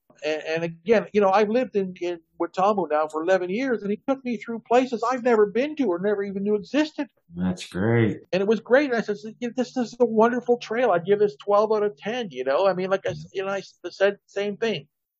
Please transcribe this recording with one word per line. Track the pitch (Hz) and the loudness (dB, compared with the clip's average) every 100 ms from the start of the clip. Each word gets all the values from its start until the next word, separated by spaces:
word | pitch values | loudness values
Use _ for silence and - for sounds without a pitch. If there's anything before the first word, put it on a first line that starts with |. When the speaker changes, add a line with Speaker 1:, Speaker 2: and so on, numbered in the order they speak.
| _ - 151 | _ -10 -6
Speaker 1:
And, | 156 | -6
and | 156 165 | -4 -4
again, | 170 165 190 214 175 | -4 -6 2 2 2
you | 208 | 2
know, | 196 | 4
I've | 196 208 | 4 4
lived | 240 254 202 | 0 0 -2
in, | 190 180 | -4 -4
in | 175 170 _ - | -6 -6 _ -6
Watamu | 170 - 196 202 156 | -4 0 0 0 0
now | 151 156 | 0 0
for | 151 | -2
eleven | 170 190 180 | 2 2 0
years, | 208 269 214 | -2 -2 -2
and | 202 | -4
he | 214 - | -4 -2
took | 269 | -4
me | 247 220 | -4 -8
through | - 226 | -8 -8
places | - 240 254 214 | 2 2 2 -2
I've | 247 254 | -2 0
never | 247 220 208 | 2 4 4
been | 220 302 302 | 2 -2 -2
to | 233 | -2
or | 175 | 0
never | 202 196 | 0 -2
even | 202 196 | -4 -4
knew | 202 214 | -2 -2
existed. | 175 277 311 - 269 _ _ 170 | 0 0 0 -2 -10 _ _ -4
Speaker 2:
That's | - 180 - | -4 -4 -6
great. | 90 110 117 107 - - | -2 2 4 2 0 -4
Speaker 1:
And | 185 | -2
it | 196 | 0
was | 220 | 0
great. | - 254 294 | 4 2 2
I | 233 | -2
said, | 214 202 214 208 | -4 -6 -8 -10
"You | 240 | -8
know, | 240 | -4
this | 247 262 | -4 -4
is | 220 - | -4 0
a | 240 | 0
wonderful | 220 233 247 240 240 | 4 2 2 0 -2
trail. | - 226 247 | -2 -2 2
I'd | 175 175 | 2 2
give | 208 | 2
this | 208 - | 2 -2
twelve | 202 202 220 | 0 2 2
out | 214 | 0
of | 208 - | -2 -4
ten," | 196 247 208 | -8 -6 -6
you | 127 127 | -6 -2
know? | 147 196 | 2 2
I | |
mean, | 180 185 | 0 -2
like | 190 185 | -2 -2
I | |
s-, | 156 160 | -8 -10
you | 196 | -8
know, | 196 | -6
I | 196 | -6
s-, | - _ 175 | -10 _ -10
said | - 202 | 0 0
the | 202 _ | 0 _
same | 196 208 196 | -6 -6 -4
thing. | 226 180 - _ _ _ | -4 -4 -8 _ _ _